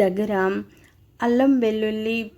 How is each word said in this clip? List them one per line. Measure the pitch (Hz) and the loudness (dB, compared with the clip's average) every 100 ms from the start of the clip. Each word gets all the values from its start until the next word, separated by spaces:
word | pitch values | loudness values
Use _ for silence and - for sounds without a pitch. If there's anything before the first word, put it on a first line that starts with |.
దగ్గర | 196 185 214 196 190 202 208 - - _ _ - | 2 0 -2 0 0 -2 -8 -18 -20 _ _ -4
అల్లం | 240 240 269 269 | 0 2 4 4
వెల్లుల్లి | 220 214 214 214 220 226 214 | 2 0 -2 -4 -4 -4 -6